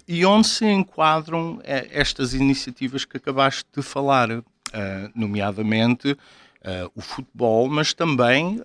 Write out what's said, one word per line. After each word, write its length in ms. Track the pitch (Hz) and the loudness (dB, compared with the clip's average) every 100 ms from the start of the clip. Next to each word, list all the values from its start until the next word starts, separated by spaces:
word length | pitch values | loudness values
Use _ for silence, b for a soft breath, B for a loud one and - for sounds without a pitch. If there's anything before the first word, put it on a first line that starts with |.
| - | -4
e 180 | 170 185 | 2 4
onde 220 | 214 214 | 6 4
se 180 | - 214 | 2 2
enquadram, 920 | 196 185 - 156 156 156 165 165 160 | 2 0 0 2 0 -2 -6 -6 -8
eh, 240 | - 139 - | -6 -6 -4
estas 420 | 147 139 - 127 | -2 -2 -2 -2
iniciativas 720 | 131 139 135 131 123 131 135 - | 2 2 2 -4 -8 -6 -6 -8
que 120 | - | -10
acabaste 480 | - 135 135 - - - | -4 0 0 0 -8 -8
de 60 | |
falar, 480 | 135 139 139 135 117 117 - _ - | -6 -2 2 2 2 -2 -10 _ -12
eh, 360 | 113 98 95 101 117 | -8 -8 -8 -8 -4
nomeadamente, 1000 | 104 104 101 98 107 110 117 120 139 143 b b b b | -4 -2 -4 -2 0 2 2 2 -2 -4 b b b b
eh, 260 | 95 92 90 107 | -10 -10 -10 -14
o 60 | |
futebol, 680 | - - 131 113 117 110 127 | -14 -14 -12 -2 2 4 2
mas 240 | 151 156 | 0 -2
também, 680 | - 165 131 120 135 170 220 | -2 0 2 4 2 0 -4